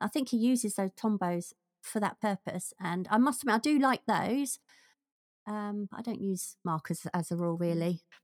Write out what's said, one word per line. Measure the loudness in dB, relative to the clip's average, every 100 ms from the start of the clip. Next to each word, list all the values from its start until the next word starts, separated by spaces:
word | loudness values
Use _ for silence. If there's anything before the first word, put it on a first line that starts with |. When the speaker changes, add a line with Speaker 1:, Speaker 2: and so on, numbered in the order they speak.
Speaker 1:
I | -4
think | -2 0
he | 2
uses | 4 4 2 -2
those | -2
Tombows | -2 0 2 0 -2 -4 -12 _ _
for | -8 -2
that | -2 0
purpose. | -2 -2 -4 -6 -6 -8
And | -4 -4 2
I | 4
must | 4 2
admit, | 2 2
I |
do | 4 4
like | 4 4 2
those. | 0 2 0 -2 -6 _ _ _ _ _ _ _ _ -8
Um, | -6 -4 -4 -6
I | -8
don't | -6 -4
use | -2 -2 -4 -8
markers | -4 -2 -2 -6 -4
as | -4 -2
a | -2
rule, | -2 0 0
Speaker 2:
Mm. | 0 0
Speaker 1:
really. | -2 -6 -10